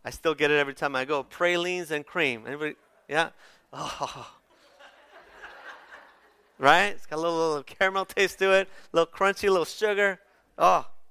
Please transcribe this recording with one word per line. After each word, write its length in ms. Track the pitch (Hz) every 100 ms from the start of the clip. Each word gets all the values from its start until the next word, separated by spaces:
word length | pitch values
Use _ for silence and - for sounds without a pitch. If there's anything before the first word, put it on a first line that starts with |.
I 60 | 120
still 240 | - 165
get 160 | 147 147
it 80 | 147
every 160 | 143
time 200 | 135 147
I 100 | 131
go, 180 | 131 147
pralines 680 | 131 - 175 175 175 180 165
and 160 | 151 147
cream. 380 | 185 151 117 113
Anybody? 300 | 143 151 - _ _ _
Yeah? 220 | 143 - - - _ _
Oh. 600 | 135 156 - 139 - 120 -
<laughs> 40 | _ _ _ _ 277 - _ 330 - - - - - - - - - _ _ _ _ _
Right? 360 | 135 165 202
It's 100 | 196
got 120 | - 156
a 40 |
little, 280 | 165 165 165
little 140 | 147
caramel 440 | 135 - 190 190 190
taste 320 | - 190 -
to 120 | 190
it, 140 | 190 190 - -
a 60 | 165
little 160 | 165
crunchy, 340 | - 196 196 202
a 40 |
little 160 | 190 156
sugar. 520 | - 214 202 202 185 _ _ _ -
Oh, 320 | 175 175 - - -